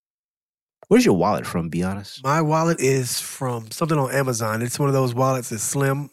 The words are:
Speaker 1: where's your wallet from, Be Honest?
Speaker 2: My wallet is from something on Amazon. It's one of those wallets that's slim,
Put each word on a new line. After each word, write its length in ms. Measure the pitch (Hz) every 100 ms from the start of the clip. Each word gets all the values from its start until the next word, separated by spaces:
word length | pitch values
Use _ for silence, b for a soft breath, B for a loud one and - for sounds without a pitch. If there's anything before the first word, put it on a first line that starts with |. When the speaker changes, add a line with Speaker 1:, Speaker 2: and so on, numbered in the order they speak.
| _ _ _ _ _ _ _ _ -
Speaker 1:
where's 160 | 233
your 120 | 233 95
wallet 300 | 87 80 -
from, 220 | 87 82
Be 140 | 80
Honest? 400 | 90 98 101 -
Speaker 2:
My 160 | 131 156
wallet 380 | 156 156 165 165
is 400 | 131 135 123 -
from 500 | - - 131 120 110
something 280 | - 156 156
on 120 | 127
Amazon. 500 | 131 131 117 110 110
It's 160 | 120 -
one 100 | 143
of 60 |
those 200 | 135 127
wallets 360 | 120 131 131 120
that's 120 | 113
slim, 480 | - 143 135 139 143